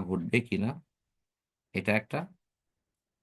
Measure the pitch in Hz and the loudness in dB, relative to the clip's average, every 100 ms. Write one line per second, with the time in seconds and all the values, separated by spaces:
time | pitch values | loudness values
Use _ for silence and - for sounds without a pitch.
0 | 90 92 82 117 117 95 110 165 - _ | 2 -2 2 2 2 -2 -2 -4 -12 _
1 | _ _ _ _ _ _ _ 95 92 107 | _ _ _ _ _ _ _ -4 2 2
2 | - 147 180 - _ _ _ _ _ _ | 2 -6 -6 -12 _ _ _ _ _ _
3 | _ _ | _ _